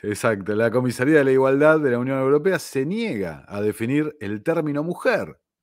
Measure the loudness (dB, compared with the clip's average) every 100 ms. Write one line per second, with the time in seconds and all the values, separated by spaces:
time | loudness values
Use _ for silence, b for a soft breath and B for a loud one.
0 | -6 -2 0 0 -2 0 2 2 0 0
1 | 2 4 4 4 4 4 4 4 2 0
2 | 0 0 2 2 2 -2 -4 -4 -4 -4
3 | -4 -4 -6 -8 -10 -4 -4 -2 -2 0
4 | -2 -6 -8 -6 -4 -2 -2 -4 -6 -4
5 | -2 -2 -4 -14 _ _